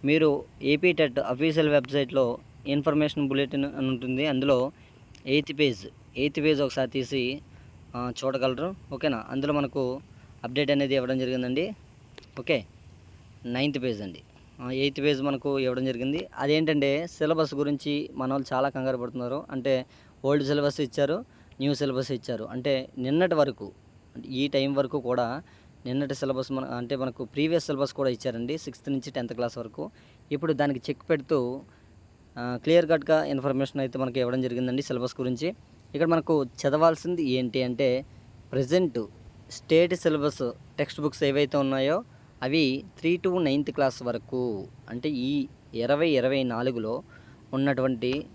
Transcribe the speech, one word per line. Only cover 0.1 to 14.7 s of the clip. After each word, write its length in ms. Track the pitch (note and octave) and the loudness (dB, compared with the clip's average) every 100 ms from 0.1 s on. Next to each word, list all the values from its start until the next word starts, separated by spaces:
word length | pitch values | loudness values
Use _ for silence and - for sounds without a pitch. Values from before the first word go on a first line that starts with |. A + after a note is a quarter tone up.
| D#3 D#3 C#3+ - - | 4 4 2 -2 -6
ఏపీ 320 | C3+ D3 F3+ | 2 4 4
టెట్ 260 | D#3+ D3+ B2+ | 4 2 2
అఫీషియల్ 500 | C3 B2+ D#3+ D#3 D#3 | -2 0 2 4 4
వెబ్‌సైట్‌లో 680 | D3 B2+ C#3 C3+ C3+ B2 A#2+ - - - | 4 2 0 0 2 0 0 -10 -16 -2
ఇన్ఫర్మేషన్ 600 | C#3 D3 D3 D3+ D3 C#3 | 0 2 2 2 0 0
బులెటిన్ 360 | C3+ C#3 C#3 C#3 | 0 0 -2 -4
అని 220 | C#3+ C3 | -2 -2
ఉంటుంది, 400 | B2+ B2+ C3 D3+ | -2 -2 -2 0
అందులో 440 | C3 C#3 C3 C3 - - - - - C3+ | 0 0 -2 -4 -6 -20 -20 -20 -16 0
ఎయిత్ 340 | C#3 C#3+ C#3+ | 0 0 0
పేజ్, 280 | D3 G#2+ G2 - - - | 0 0 -10 -18 -18 -4
ఎయిత్ 200 | C#3+ C#3+ | -2 0
పేజ్ 240 | D3+ D3 | 2 2
ఒకసారి 280 | C#3 C3 C3 | 0 -2 -2
తీసి, 520 | C3+ B2 C#3 B2 C#3 - - - - - B2 | -2 -4 -2 -2 -6 -12 -20 -20 -20 -14 -8
ఆ, 160 | B2 A#2+ | -8 -4
చూడగలరు. 560 | C3 C3+ C3 B2 E3 F#3+ - | -4 0 0 0 -4 -6 -12
ఓకేనా? 320 | C3+ D#3 A#2+ A2 | -4 -2 -2 -4
అందులో 240 | C3 C#3+ | -4 0
మనకు 460 | D3 C#3+ C#3+ B2+ C3 - - - - | 0 0 -2 -2 -4 -12 -20 -20 -12
అప్‌డేట్ 280 | A#2 B2+ C#3+ | -4 0 2
అనేది 240 | C#3+ C#3 C3+ | 4 4 2
ఇవ్వడం 240 | B2 C3 | 2 0
జరిగిందండి. 560 | B2+ B2+ B2 C3 F#3+ G#3+ - - - - - - | 0 -2 -2 0 -2 -6 -16 -20 -20 -20 -18 -14
ఓకే, 240 | C3 D3 F#2+ - - - - - - - A#2+ | 0 0 0 -18 -20 -20 -20 -20 -20 -14 -6
నైన్త్ 380 | B2 C#3+ C#3 | 0 0 0
పేజ్ 180 | B2+ G#2+ | -2 -4
అండి. 200 | G2+ E2+ - - - - | -6 -10 -18 -20 -20 -14
ఆ, 100 | B2 | -6